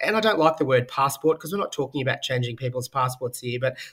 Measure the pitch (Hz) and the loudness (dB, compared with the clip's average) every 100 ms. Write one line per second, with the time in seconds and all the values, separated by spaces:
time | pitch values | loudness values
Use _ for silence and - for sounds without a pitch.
0 | 143 214 220 196 160 160 135 127 - - | 0 2 4 4 4 4 4 2 2 0
1 | 135 - 156 156 156 196 - - 131 143 | 0 2 0 0 -2 -4 -4 -4 -4 -2
2 | 131 - - 127 120 117 127 127 123 139 | -2 -2 -2 -2 -2 -4 -6 -4 -4 -2
3 | 127 127 123 - 123 120 127 - - | -2 -2 -6 -6 -6 -2 -2 -4 -10